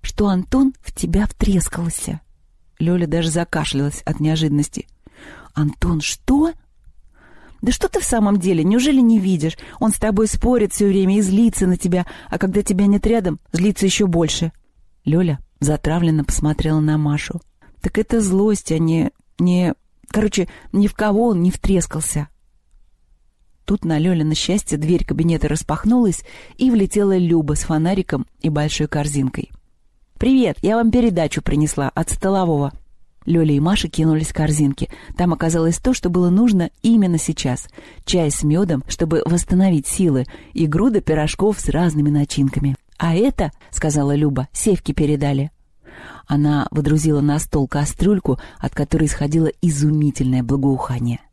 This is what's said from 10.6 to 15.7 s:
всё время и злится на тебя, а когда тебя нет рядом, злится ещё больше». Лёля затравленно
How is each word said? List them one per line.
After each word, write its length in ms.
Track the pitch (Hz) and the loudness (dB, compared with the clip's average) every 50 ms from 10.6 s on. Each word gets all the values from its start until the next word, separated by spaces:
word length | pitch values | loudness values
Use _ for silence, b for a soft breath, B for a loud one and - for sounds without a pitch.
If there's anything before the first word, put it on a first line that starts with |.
| 214 185 - | 2 0 0
всё 140 | - 208 | 0 0
время 300 | 202 185 196 190 185 196 | 2 2 2 2 2 2
и 40 | 214 | 2
злится 440 | 208 190 190 202 233 226 - - 190 | 2 2 2 4 2 2 2 0 0
на 120 | 185 180 | 0 0
тебя, 280 | 175 - 180 180 180 175 B B B B B | 0 0 -2 0 0 -2 B B B B B
а 80 | - | -4
когда 240 | 175 - 185 180 208 | -4 -2 0 0 -2
тебя 240 | 202 - 202 180 202 | 0 0 0 2 4
нет 220 | 202 202 196 - | 4 2 2 2
рядом, 320 | 208 233 233 185 180 151 - _ _ - | 2 0 2 0 -2 -4 -4 _ _ -2
злится 340 | 165 180 214 196 - 196 | 0 0 0 2 2 0
ещё 180 | 190 - - 208 | 0 2 2 0
больше». 460 | 185 165 170 165 156 - - 170 165 - - _ _ _ _ _ _ _ _ _ | 2 2 2 0 0 0 -4 -4 -6 -6 -12 _ _ _ _ _ _ _ _ _
Лёля 360 | - 151 170 185 165 147 - - _ _ _ | 0 2 2 2 0 -2 -4 -8 _ _ _
затравленно 640 | 143 143 | -2 -2